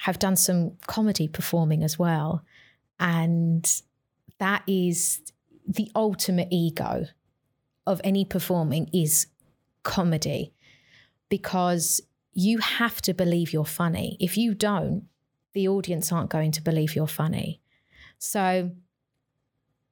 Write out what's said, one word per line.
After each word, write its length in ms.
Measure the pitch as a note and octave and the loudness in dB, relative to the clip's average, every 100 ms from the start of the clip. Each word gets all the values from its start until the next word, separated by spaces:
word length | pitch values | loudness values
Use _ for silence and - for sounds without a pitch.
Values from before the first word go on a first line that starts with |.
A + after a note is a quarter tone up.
have 180 | - F3+ | -4 0
done 160 | F#3+ F3+ | 2 2
some 380 | - F3+ E3+ - - | 4 2 0 -4 -8
comedy 420 | - G#3+ - D#3 | 0 0 0 -2
performing 560 | D#3 - E3+ D#3+ D#3 | -2 -2 0 2 2
as 140 | D#3 D#3 | 0 0
well. 480 | E3+ D#3+ D#3 E3+ - - - _ _ _ | 0 2 0 -4 -6 -20 -20 _ _ _
And 680 | F3+ E3 E3 E3+ E3 E3 - - _ _ _ _ - _ | 0 2 2 2 2 2 0 -2 _ _ _ _ -20 _
that 260 | F#3+ G3+ - | -2 -2 0
is 540 | F#3+ F3+ F3 - - - _ _ - - | 0 2 0 -2 -4 -8 _ _ -16 -6
the 240 | G3 G#3+ A3+ | -4 -2 0
ultimate 540 | G#3+ F#3+ - F3+ F3 | 0 0 0 0 2
ego 560 | F3+ E3 D#3+ - - D3+ _ _ _ _ _ _ _ - | 2 2 0 -4 -4 -4 _ _ _ _ _ _ _ -4
of 120 | F#3 | -2
any 200 | G3 G3 | 0 0
performing 680 | F#3+ F#3 - F3+ D#3 D3 D#3 | 0 -2 0 0 2 0 0
is 340 | F#3+ D3+ - - _ _ _ _ _ | 0 2 2 0 _ _ _ _ _
comedy, 720 | - - F3 D#3 D#3 C#3+ E3 _ _ - _ - _ _ _ | -4 0 2 0 0 -4 -6 _ _ -20 _ -20 _ _ _
because 720 | G3+ - F#3 F3+ F3 D#3+ - - _ _ | -4 -2 0 2 2 0 -2 -4 _ _
you 260 | - F#3+ A3+ | 0 2 2
have 420 | - - A#3 - | 0 0 -2 -2
to 120 | - | -4
believe 380 | F3+ F3 E3+ E3 | 0 2 2 0
you're 140 | D#3+ D3+ | 0 -2
funny. 500 | - E3+ E3 - - | -2 -2 0 -4 -2
If 180 | F3 G#3 | -2 0
you 160 | A#3 | 0
don't, 540 | G3+ G#3 G3+ D3 E3+ - _ _ _ _ | 0 0 0 -2 -4 -6 _ _ _ _
the 140 | G3 F#3+ | -2 0
audience 440 | G3 F3+ E3+ F3+ | 0 -2 -4 -2
aren't 180 | E3+ - | -2 0
going 220 | D#3+ D#3 | 0 0
to 100 | D#3 | 0
believe 340 | E3 D#3+ D#3 D3 | 0 0 0 0
you're 120 | D3+ | -4
funny. 520 | - D#3 F3 - - _ _ _ - - _ | -2 -2 -2 -6 -10 _ _ _ -20 -20 _
So 520 | - G#3+ F#3 F#3 F3+ F3+ _ _ _ _ _ _ _ _ _ _ _ | -6 -2 0 0 -2 -8 _ _ _ _ _ _ _ _ _ _ _